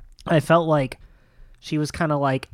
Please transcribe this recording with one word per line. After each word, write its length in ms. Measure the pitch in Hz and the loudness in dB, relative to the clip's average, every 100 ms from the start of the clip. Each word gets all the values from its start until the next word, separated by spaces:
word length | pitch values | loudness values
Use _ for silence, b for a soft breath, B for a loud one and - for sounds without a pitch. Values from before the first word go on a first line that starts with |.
| - - - | -20 -16 0
I 120 | 160 | 0
felt 260 | - 165 160 | 4 2 4
like 320 | 151 131 - b b b b b b | 0 0 -6 b b b b b b
she 180 | - 151 | -6 -4
was 140 | 151 | -4
kinda 260 | - 165 147 | -4 -2 0
like, 320 | 139 131 - | 0 -2 -4